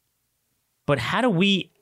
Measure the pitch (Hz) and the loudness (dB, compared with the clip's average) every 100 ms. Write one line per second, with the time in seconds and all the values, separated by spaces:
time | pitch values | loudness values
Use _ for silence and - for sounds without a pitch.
0 | _ _ _ _ _ _ _ _ - 139 | _ _ _ _ _ _ _ _ -4 -2
1 | 113 185 247 170 196 196 - _ | -2 -2 0 2 2 0 -4 _